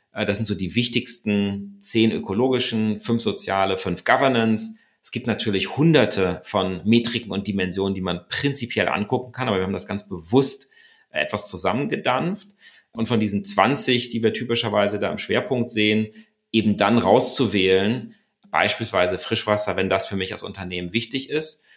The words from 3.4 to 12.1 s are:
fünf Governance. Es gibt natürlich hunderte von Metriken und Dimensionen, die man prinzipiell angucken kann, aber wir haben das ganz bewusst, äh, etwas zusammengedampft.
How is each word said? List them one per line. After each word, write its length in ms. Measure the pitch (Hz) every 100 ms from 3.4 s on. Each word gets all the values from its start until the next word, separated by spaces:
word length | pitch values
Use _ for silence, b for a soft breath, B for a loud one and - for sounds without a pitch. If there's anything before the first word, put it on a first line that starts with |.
| - 95 95 95
fünf 260 | 98 87
Governance. 720 | - 127 135 120 113 110 - b b b
Es 80 | -
gibt 160 | 117 117
natürlich 500 | 110 - 98 - -
hunderte 640 | 160 151 107 98 92 82
von 380 | - 104 95 92 95
Metriken 460 | 117 117 117 98
und 160 | 95 98
Dimensionen, 480 | 98 92 92 98 95
die 60 |
man 260 | 92 87 -
prinzipiell 600 | - 143 135 117 - 90
angucken 420 | 82 104 123 123
kann, 160 | 123 123
aber 100 | 95
wir 60 |
haben 100 | 92
das 140 | 92 -
ganz 200 | 101 -
bewusst, 640 | 90 82 123 135 - - b b b b
äh, 120 | -
etwas 280 | - 104 -
zusammengedampft. 1000 | 87 90 110 143 - 127